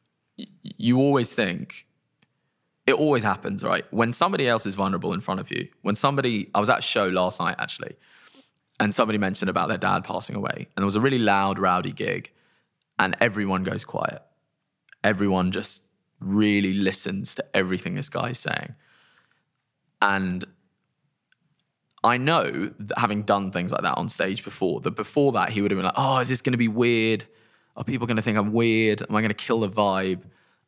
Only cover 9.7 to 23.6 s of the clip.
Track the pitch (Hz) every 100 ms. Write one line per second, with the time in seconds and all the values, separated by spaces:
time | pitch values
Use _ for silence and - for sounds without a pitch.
9.7 | 95 95 92 92 92 - - 101 - -
10.7 | - 98 104 131 131 107 98 98 95 95
11.7 | 90 - - - 92 - _ _ _ _
12.7 | _ _ - 95 - 120 104 98 95 92
13.7 | 98 - - - - _ _ _ _ _
14.7 | _ _ - 104 98 101 92 92 98 101
15.7 | - - _ _ _ 95 101 107 101 98
16.7 | 98 95 92 - 98 - - - 98 92
17.7 | 92 - 98 - - 117 123 - - -
18.7 | - _ _ _ _ _ _ _ _ _
19.7 | _ _ _ 101 98 92 90 - _ _
20.7 | _ _ _ _ _ _ _ _ _ _
21.7 | _ _ _ 110 123 135 165 76 71 95
22.7 | - 104 - 117 104 104 101 95 90